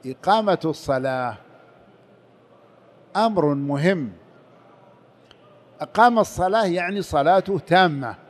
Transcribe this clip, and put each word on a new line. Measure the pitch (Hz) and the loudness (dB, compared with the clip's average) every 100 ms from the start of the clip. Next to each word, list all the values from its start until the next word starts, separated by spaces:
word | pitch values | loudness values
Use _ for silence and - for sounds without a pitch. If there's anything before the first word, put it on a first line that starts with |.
| 127 | -12
إقامة | 131 - 220 214 180 160 | -6 0 2 2 0 -2
الصلاة | 147 - 135 131 131 123 104 - - - - - _ _ _ _ _ _ _ - - - - - 185 | -6 -4 -2 -2 -4 -6 -8 -18 -20 -20 -20 -20 _ _ _ _ _ _ _ -20 -20 -20 -20 -8 -2
أمر | 226 202 147 | 0 0 0
مهم. | 143 139 143 165 190 123 87 - - - - - - - - _ _ _ - _ - _ - | -2 -4 0 0 0 -4 -12 -20 -20 -20 -20 -20 -20 -20 -20 _ _ _ -20 _ -20 _ -16
أقام | - 196 240 233 | -8 4 4 4
الصلاة | 196 - 185 220 202 | 0 -2 -2 0 0
يعني | 175 175 202 | -2 -4 -6
صلاته | 180 151 147 190 185 190 | -2 0 4 2 2 -6
تامة | - 175 180 143 123 101 | 2 4 4 0 -8 -12